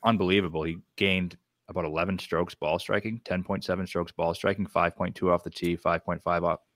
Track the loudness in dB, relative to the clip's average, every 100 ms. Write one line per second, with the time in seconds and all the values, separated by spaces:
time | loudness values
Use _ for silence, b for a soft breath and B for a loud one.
0 | 0 2 4 4 4 -2 -4 -6 -10 0
1 | 2 2 -2 -6 _ _ -8 -4 -2 -2
2 | -2 -2 -2 -2 -2 -2 -2 -2 0 -2
3 | -2 -8 -4 -4 -2 -4 -2 -4 -2 -4
4 | -4 -2 -2 0 0 0 -2 2 2 0
5 | -6 0 2 2 0 -4 -2 0 0 0
6 | -2 -4 0 0 0 -2 _